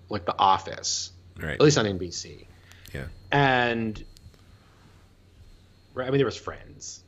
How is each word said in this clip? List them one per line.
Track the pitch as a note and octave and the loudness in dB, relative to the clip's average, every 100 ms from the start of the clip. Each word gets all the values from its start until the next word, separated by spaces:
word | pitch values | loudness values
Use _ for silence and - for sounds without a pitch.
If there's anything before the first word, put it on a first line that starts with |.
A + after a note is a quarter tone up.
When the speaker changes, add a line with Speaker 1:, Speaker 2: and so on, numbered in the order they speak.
| - | -8
Speaker 1:
like | G#2 - | -6 -4
The | - | 2
Office, | G2 F#2 - - - - - - - - | 4 4 0 -10 -6 -6 -8 -14 -20 -10
Speaker 2:
Right. | D#2+ | -6
Speaker 1:
at | C#2+ | 4
least | D3+ C#3+ | 6 6
on | G#2+ | 2
N | F#2 | -2
B | F2+ | -6
C. | - - - - - - - - | -8 -12 -16 -20 -20 -20 -20 -14
Speaker 2:
Yeah. | - - - - | -12 -12 -14 -2
Speaker 1:
And, | C#3+ C3+ B2+ A#2+ A#2 A2+ G#2 - - - - - - _ _ - - - _ _ - - - _ _ _ | 2 4 4 2 0 -4 -6 -14 -20 -20 -20 -20 -20 _ _ -20 -20 -20 _ _ -20 -20 -20 _ _ _
right, | B2+ B2+ | -10 0
I | |
mean, | C#3 | 2
there | B2 | 2
was | - | 0
Friends. | - D#2 - - - - | -10 -12 -14 -18 -18 -18